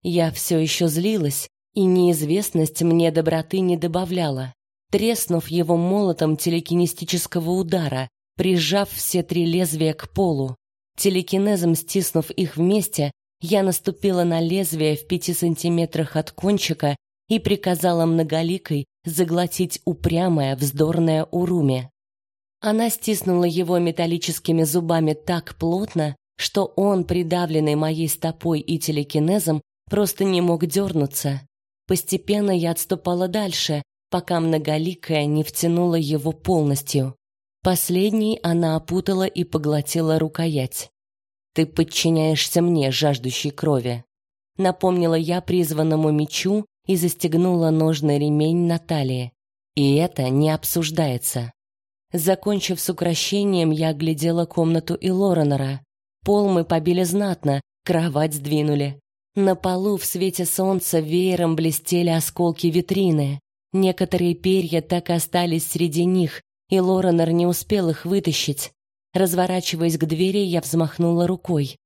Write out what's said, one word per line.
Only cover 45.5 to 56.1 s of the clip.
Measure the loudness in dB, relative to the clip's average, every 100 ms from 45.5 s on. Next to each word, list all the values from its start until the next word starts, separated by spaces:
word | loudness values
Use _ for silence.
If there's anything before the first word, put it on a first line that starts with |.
| 0 0 0 2 2 2
мечу | 2 0 -2 -2 -2 -4 _ -2
и | 0
застегнула | 0 -2 0 2 2 2 2
ножный | 2 2 2 0 2
ремень | 2 2 2 2 0
на | -2
талии. | -2 -2 -2 -4 -6 _ _ _ _ 0
"И | 2 4
это | 2 -2 0
не | 2 2
обсуждается". | 0 -2 -4 -2 -2 -2 -2 -4 -6 -8 _ _ _ _ _ _
Закончив | -2 0 0 0 -2 -2 -4
с | -4
укрощением, | -2 -2 0 -2 0 2 2 2
я | 2 0
оглядела | 0 -2 0 0 0 -2
комнату | 0 2 2 -2 -4
и | -2
Лоренора. | 0 2 2 2 0 -2 -6 _ _ _